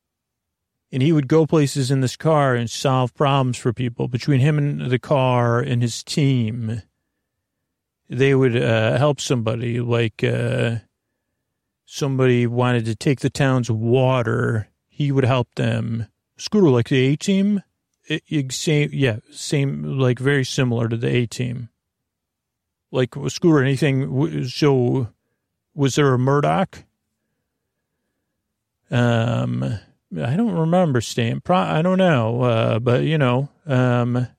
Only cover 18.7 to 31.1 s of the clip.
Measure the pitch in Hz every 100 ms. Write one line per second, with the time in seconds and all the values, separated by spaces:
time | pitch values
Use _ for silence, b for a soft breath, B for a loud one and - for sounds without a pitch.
18.7 | 147 147 147 131 107 - - - 147 139
19.7 | 147 151 139 127 123 131 143 127 - 127
20.7 | 117 117 117 131 123 117 - 123 123 117
21.7 | _ _ _ _ _ _ _ _ _ _
22.7 | _ _ 139 127 143 143 - 175 151 131
23.7 | 135 151 131 139 127 156 151 131 - 147
24.7 | 131 123 131 117 _ _ _ _ _ _
25.7 | 151 139 156 143 127 131 143 147 165 185
26.7 | - - _ _ _ _ _ _ _ _
27.7 | _ _ _ _ _ _ _ _ _ _
28.7 | _ - 123 120 117 117 120 123 123 131
29.7 | 107 - _ - 160 135 170 233 170 160
30.7 | 180 170 123 -